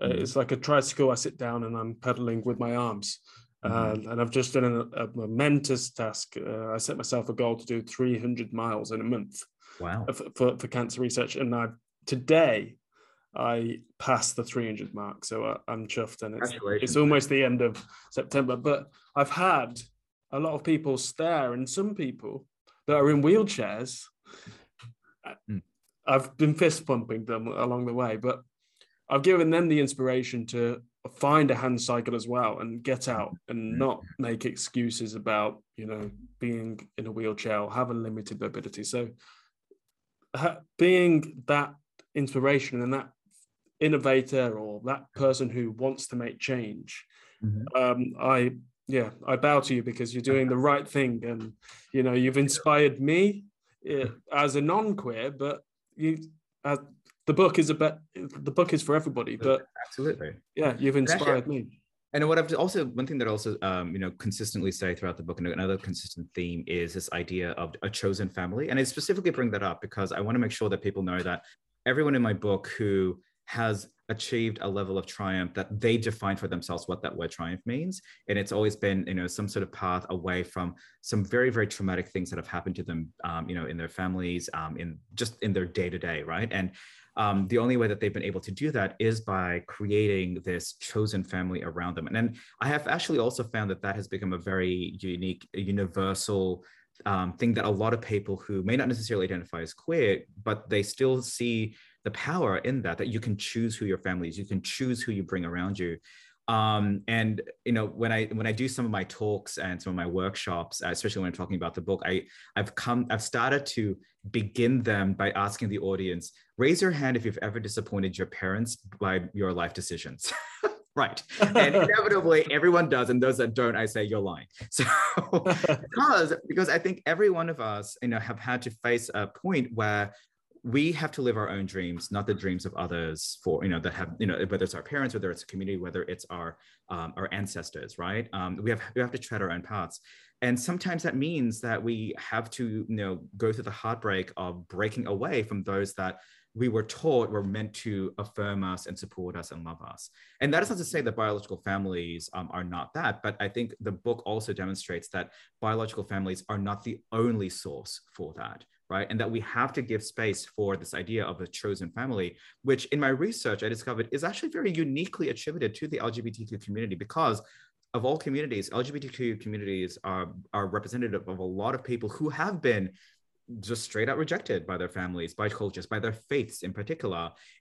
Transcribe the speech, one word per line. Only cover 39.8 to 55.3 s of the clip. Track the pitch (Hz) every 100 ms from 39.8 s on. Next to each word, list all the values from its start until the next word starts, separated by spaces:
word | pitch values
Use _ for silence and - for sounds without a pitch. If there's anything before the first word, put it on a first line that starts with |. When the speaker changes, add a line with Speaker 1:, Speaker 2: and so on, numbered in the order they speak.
| _ _ _ _ _
Speaker 1:
ha-, | 139 165 165 - -
being | 175 185 175 156 156 139 123
that | 143 143 - _ _ _
inspiration | 147 135 135 135 143 135 123
and | 123
that | 135 - _ _ _ _ _ _ _
innovator | 156 151 131 131 131 135 123 107
or | 107 104
that | 117 139 -
person | - 135 131 127
who | 117 117
wants | 110 135 131 -
to | 123
make | 120 -
change, | - 127 110 - - - - _ - _
Speaker 2:
Mm-hmm. | 107 107 123 127
Speaker 1:
um, | 127 123 123 -
I, | 131 131 123 127 - _ -
yeah, | 131 110 - -
I |
bow | 127 147 147
to | 135
you | 127
because | 120 113 120
you're | 123
doing | 120 135 131
the | 127
right | 143 143 143
thing. | 143 131 117
And, | 117 117 110 - - - -
you | 135
know, | 127
you've | 123 127 131
inspired | 139 - 151 147 147 131
me, | 139 165 202 202 - _ _ _ -
uh, | 143 123 110 -
as | 143 147
a | 139
non-queer, | 147 190 220 202 135 113 127